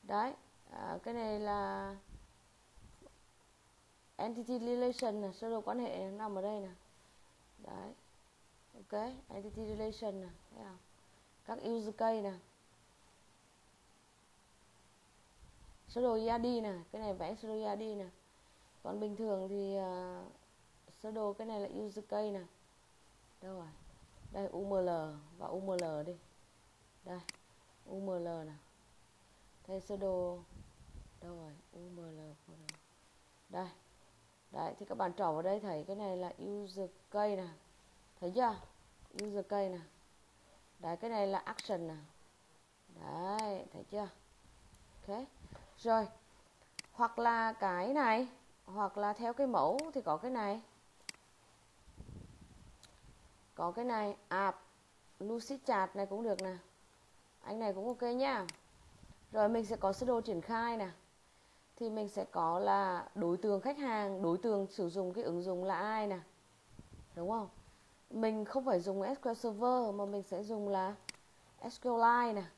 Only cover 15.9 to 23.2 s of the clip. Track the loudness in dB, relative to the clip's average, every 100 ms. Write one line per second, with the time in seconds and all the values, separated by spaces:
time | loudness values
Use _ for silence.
15.9 | 2 4 4 4 2 2 2 0 -4 -8
16.9 | -6 -4 -2 -4 -4 -4 -2 -2 -2 -4
17.9 | -6 -8 -12 -20 -20 -20 -20 -20 -12 -8
18.9 | -4 -2 -2 0 0 0 -2 0 0 -2
19.9 | -4 -6 -10 -12 -18 -20 -20 -20 -20 -20
20.9 | -12 -6 -2 -2 -2 -4 -4 -4 -4 -6
21.9 | -8 -4 0 0 -2 -8 -18 -20 -20 -20
22.9 | -20 -20 -20